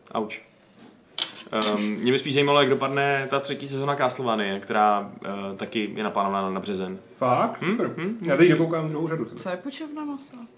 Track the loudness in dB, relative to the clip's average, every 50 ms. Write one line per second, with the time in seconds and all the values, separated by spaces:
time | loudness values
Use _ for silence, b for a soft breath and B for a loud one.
0 | -16 -8 -6 -4 -4 -6 -8 -14 -16 -20 _ _ _ _ _ -20 -20 -20 -20 _
1 | _ _ B B B B B B B B 0 2 2 2 2 2 0 0 -2 0
2 | 2 2 2 2 2 2 2 4 4 6 6 6 6 6 4 2 0 0 0 0
3 | 2 2 2 0 0 0 -2 -2 0 -2 -6 -6 -6 -6 -4 -2 0 0 0 2
4 | 2 0 0 0 0 0 2 2 2 0 -2 -4 -4 0 2 4 6 6 4 2
5 | 0 -4 -10 -10 -8 -8 -6 -6 -6 -6 -6 -8 -8 -4 -2 -2 -2 -2 -2 -4
6 | -4 -2 0 0 0 0 0 0 -2 -2 -2 -4 -4 -4 -4 -4 -4 -6 -8 -10
7 | -14 -14 -6 -2 2 2 4 2 2 0 -2 -4 -2 -2 0 0 -2 -2 -4 -4
8 | -6 -6 -6 -4 -2 2 6 6 8 8 8 6 2 0 0 -2 -2 -4 -4 -4
9 | -4 -4 -4 -4 -6 -6 -8 -10 -8 -6 -6 -6 -8 -10 -12 -10 -12 -12 -10 -8
10 | -8 -8 -8 -10 -12 -14 -18 -18 -20 -20 -20